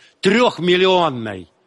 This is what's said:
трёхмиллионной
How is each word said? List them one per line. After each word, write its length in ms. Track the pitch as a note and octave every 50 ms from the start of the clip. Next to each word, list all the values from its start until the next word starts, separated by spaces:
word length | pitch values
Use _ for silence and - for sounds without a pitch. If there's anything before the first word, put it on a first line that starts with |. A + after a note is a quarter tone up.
| _ _ _ _
трёхмиллионной 1300 | - F#3+ G#3+ A#3+ B3 G#3+ - - E3+ F3+ F3 F3+ F#3 F#3+ F#3 F3+ E3+ D#3 C3 A#2+ A2+ A2 G2 F#2 E2+ - _ _ _